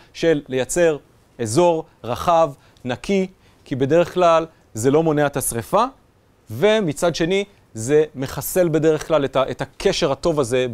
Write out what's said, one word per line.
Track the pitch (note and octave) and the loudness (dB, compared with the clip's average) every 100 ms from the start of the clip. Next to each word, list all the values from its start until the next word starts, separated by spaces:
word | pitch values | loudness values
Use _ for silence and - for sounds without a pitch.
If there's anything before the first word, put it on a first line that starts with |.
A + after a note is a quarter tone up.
| - | -10
של | - E3 D3 - | -4 0 0 -2
לייצר | C3 B2 F3 E3 C#3+ _ _ _ - | -6 -2 0 0 0 _ _ _ -10
אזור | A2+ C3 F3 D#3+ - _ | -2 2 2 2 -6 _
רחב, | A2+ A#2+ - E3 D#3+ C3+ _ _ | -10 -6 0 2 2 -2 _ _
נקי, | B2 A#2+ - G3 F#3 _ _ _ | -8 -8 -2 -2 -2 _ _ _
כי | - B2+ | -8 -4
בדרך | C3+ E3 E3+ | 2 2 2
כלל | F3+ F3 E3 D#3+ _ _ | 2 4 2 0 _ _
זה | A2 B2+ | -2 2
לא | D3 | 2
מונע | E3 D3 C#3+ | 2 2 0
את | - | -2
השריפה, | - A#2 - F#3+ B3+ - _ _ _ _ - | -6 -6 -2 0 0 -6 _ _ _ _ -14
ומצד | A2 G3+ A3 F3 - F3 | -2 0 2 -2 -2 -2
שני, | - E3 G3 G3+ _ _ | -2 -2 -2 -4 _ _
זה | A2 A#2 D3+ D#3 | -10 0 2 2
מחסל | C3 C3+ - - F#3 F3 | -4 -8 -8 -4 0 2
בדרך | D#3 D#3 D#3 - | 2 2 0 0
כלל | D3+ | 0
את | C3+ C3+ | 0 0
ה-, | B2+ | -2
את | B2 | -4
הקשר | C#3 - G3 - D#3 | -10 -4 -2 0 -2
הטוב | C3+ F3 D3 | 0 -2 0
הזה | A#2 B2+ B2+ | 0 0 -2